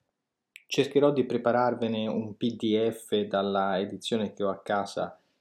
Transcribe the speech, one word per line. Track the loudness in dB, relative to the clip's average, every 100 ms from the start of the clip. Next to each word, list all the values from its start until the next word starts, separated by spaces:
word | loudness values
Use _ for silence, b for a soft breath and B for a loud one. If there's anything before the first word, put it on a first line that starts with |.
| _ _ _ _ _ -20 _
Cercherò | 0 2 4 4
di | 4 0
prepararvene | 0 2 2 2 0 -2 -2 -2
un | -4 -6 -4
P | -4 -2
D | 0 2 2
F | -2 -2 -2 0
dalla | 0 2 0 0 0
edizione | -2 -6 -4 -2 -2
che | -2
ho | -4
a | -4
casa | -2 -2 -2 -4 -6 b b b